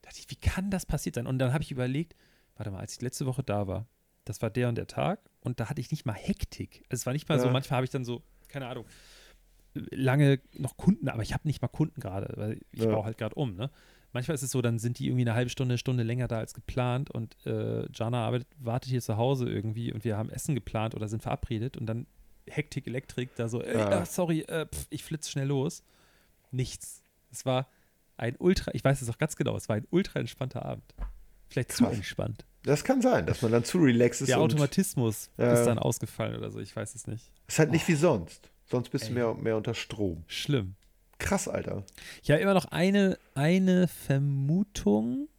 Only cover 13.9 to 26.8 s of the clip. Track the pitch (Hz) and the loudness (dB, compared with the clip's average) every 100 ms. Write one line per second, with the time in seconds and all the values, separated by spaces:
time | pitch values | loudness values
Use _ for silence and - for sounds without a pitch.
13.9 | _ _ 120 127 147 127 131 120 117 117 | _ _ -6 -4 -4 -2 0 2 2 0
14.9 | 120 135 127 120 113 123 - 127 123 - | -2 0 2 2 2 0 -2 0 0 0
15.9 | 123 113 123 117 113 - - - - 123 | 0 0 -2 -2 -2 -4 -10 -6 -2 0
16.9 | 123 143 117 113 - - 110 110 113 - | 0 -2 -6 -8 -8 -4 -2 -2 -2 -6
17.9 | 120 113 120 113 120 127 - 117 123 131 | -4 -2 0 0 -2 -6 -10 -4 -4 -2
18.9 | 127 - 107 123 139 120 104 107 110 117 | -2 0 0 2 0 0 -2 -4 -4 -6
19.9 | - 117 104 113 - - 127 - 113 110 | -4 -2 -2 -4 -4 -2 -2 -2 -2 -2
20.9 | 107 107 110 - - - 110 123 - 110 | -4 -4 -4 -4 -4 -2 -2 -4 -6 -6
21.9 | 117 - - - - - - 147 - - | -6 -8 -18 -20 -20 -8 -6 -6 -8 -6
22.9 | 123 - - 127 - 117 117 123 113 104 | -8 -6 -8 -6 -4 -4 -2 -2 0 2
23.9 | 98 - - 170 160 - 165 151 - - | 2 0 -2 0 0 -2 -6 -6 -8 -8
24.9 | - - 156 - 143 135 139 147 - _ | -10 -8 -8 -4 -2 0 0 0 -4 _
25.9 | _ _ _ _ _ _ 127 127 - | _ _ _ _ _ _ -4 -4 -6